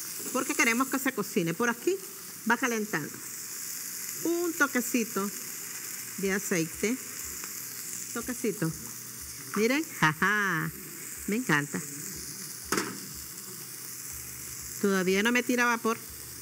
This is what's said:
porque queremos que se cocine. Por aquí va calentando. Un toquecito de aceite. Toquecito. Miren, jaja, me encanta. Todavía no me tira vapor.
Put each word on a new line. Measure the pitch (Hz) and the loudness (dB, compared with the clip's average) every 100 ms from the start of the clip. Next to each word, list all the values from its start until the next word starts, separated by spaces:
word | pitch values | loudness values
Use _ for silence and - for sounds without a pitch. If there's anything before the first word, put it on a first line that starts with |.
| - - - | -6 -6 -2
porque | 254 320 | 0 0
queremos | 392 269 233 269 | 4 4 6 4
que | 269 | 2
se | 269 | 0
cocine. | 226 196 208 165 | 0 0 2 2
Por | 170 240 | 4 2
aquí | 233 - 392 - - - - 226 | 2 2 0 -2 -10 -12 -4 2
va | 240 | 4
calentando. | 254 226 208 165 135 - - - - - - - - - - - | 4 2 2 0 -2 -6 -10 -8 -8 -8 -6 -6 -6 -6 -6 -2
Un | 320 339 349 | 2 2 2
toquecito | 320 277 247 - 247 214 190 202 - - - - - - - - - | 4 4 2 2 2 2 0 -2 -4 -8 -8 -8 -8 -8 -8 -8 -2
de | 196 | 0
aceite. | 196 - 180 160 - 202 262 - - - - - - - - - - - | 2 2 2 2 2 0 0 -4 -8 -8 -8 -8 -8 -8 -8 -8 -8 -6
Toquecito. | 240 233 240 214 - 160 - - - - - - - - 208 | -4 -4 0 0 2 0 -2 -8 -10 -10 -10 -10 -10 -2 4
Miren, | 226 277 320 - | 4 4 2 4
jaja, | 156 151 190 208 196 160 160 - - - - - - | 4 6 6 6 4 4 0 -4 -10 -10 -10 -8 0
me | 214 | 0
encanta. | 254 147 143 - - 143 - - - - - - - - - - - - - - - - - - - - - - - - - - - - | 4 4 4 -2 -6 -8 -8 -8 -8 -10 -10 -8 -4 -2 -2 -6 -8 -10 -10 -10 -10 -10 -10 -10 -10 -10 -10 -10 -10 -10 -10 -8 -8 0
Todavía | 202 190 180 190 | 4 4 6 6
no | 220 | 6
me | 247 | 4
tira | 247 247 | 4 4
vapor. | 240 233 220 226 - - - - | 4 4 2 0 -4 -12 -10 -10